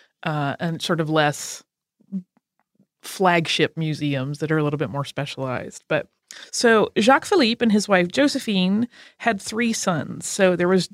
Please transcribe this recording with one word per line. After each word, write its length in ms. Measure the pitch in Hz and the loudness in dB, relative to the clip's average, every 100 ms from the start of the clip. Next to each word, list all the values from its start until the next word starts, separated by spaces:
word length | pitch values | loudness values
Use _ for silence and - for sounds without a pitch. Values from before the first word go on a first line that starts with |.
| _ _ | _ _
uh, 340 | 170 151 139 - | -6 -4 -4 -4
and 220 | 170 165 | -6 -6
sort 180 | - 165 | -4 -2
of 100 | 156 | 0
less 540 | 156 147 - - - _ _ _ _ - 196 180 _ _ _ _ _ _ _ | 2 2 0 -10 -14 _ _ _ _ -12 -12 -12 _ _ _ _ _ _ _
flagship 760 | - - 185 170 156 - 156 - | -12 0 2 4 2 0 0 0
museums 600 | 156 147 147 139 131 147 | -4 -2 -4 -4 -4 -6
that 120 | 156 | -2
are 60 | 156 | 0
a 60 | |
little 140 | 147 147 | 0 -2
bit 120 | 143 | -4
more 160 | 139 139 | -6 -8
specialized. 800 | - 143 - 131 117 - - - | -8 -8 -6 -6 -6 -10 -12 -4
But 220 | 156 - _ - - - | -4 -4 _ -20 -20 -12
so 420 | - 240 220 180 - | 0 4 4 4 2
Jacques 280 | 214 277 - | 4 4 4
Philippe 360 | 392 220 233 | 2 2 2
and 120 | 233 | 2
his 160 | 208 202 | 2 2
wife 180 | 185 175 | 2 2
Josephine 800 | 240 285 262 - 196 185 202 240 - - - | 2 2 0 -2 0 2 0 -2 -8 -20 -6
had 240 | 240 208 | -4 -4
three 320 | - 214 240 | -6 -2 -2
sons. 520 | 220 - 160 - - - | -2 -2 -2 -4 -10 -6
So 300 | - 185 175 | 2 2 4
there 140 | 175 | 4
was 180 | 185 - | 2 0